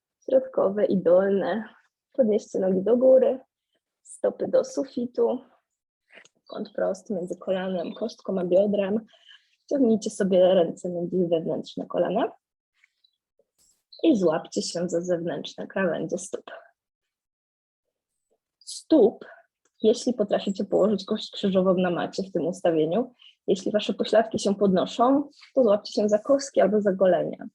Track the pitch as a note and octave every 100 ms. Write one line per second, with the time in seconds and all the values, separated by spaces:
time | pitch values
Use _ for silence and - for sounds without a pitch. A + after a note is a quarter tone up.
0 | _ _ - C4 B3+ - F#3+ G#3 G3 G3
1 | E3+ F3+ G3 G3 E3+ G#3 G#3+ - _ _
2 | _ - A3+ G#3+ - - F#3+ F#3 G3 A#3+
3 | C4 C4 A#3+ C4+ - _ _ _ _ _
4 | - - G3+ - G3 - A3+ - C#4 -
5 | A#3+ - A#3 B3+ - _ _ _ _ _
6 | _ - - _ - - G3+ - F3+ F#3+
7 | - F#3+ F3+ F3 - F#3 F#3+ F3+ E3 -
8 | A3 - - F#3+ F3 F3+ G#3 G3+ F#3+ A3
9 | - _ _ - _ _ _ D4 A#3+ A3
10 | A3 - G3 F#3 F3+ F#3 E3 - F3+ F3
11 | F3 F3+ E3+ E3 E3 C3 - - - -
12 | F3 F#3+ D#4 - _ _ _ _ _ _
13 | _ _ _ _ _ _ _ _ _ -
14 | E4+ A#3 F3 D#3+ - G#3 G3 E3+ F3 E3+
15 | F3+ E3+ E3+ D3+ - - - G3 F#3 D#3
16 | D#3+ F#3+ - - - - - _ _ _
17 | _ _ _ _ _ _ _ _ _ _
18 | _ _ _ _ _ _ - - - D#4+
19 | A3 - - - _ _ _ _ A3 A#3+
20 | - A#3 G#3 - - G3 G3+ E3+ G3 G3
21 | - G#3+ - - G3+ F#3 F#3 F#3 F#3 E3
22 | - - F#3+ E3+ D#3 F#3 F3+ D#3+ D#3 F#3+
23 | C4 _ _ _ - F#3+ G3 G#3 - G3+
24 | G#3+ G#3+ A3+ A3 G3+ G3+ G3 F3+ - -
25 | A#3+ C#4 C#4+ - - C#4 A#3 G#3 - -
26 | G#3 G#3 - C#4 - - F#3+ G#3+ G3+ F#3+
27 | F#3+ E3 D3+ - -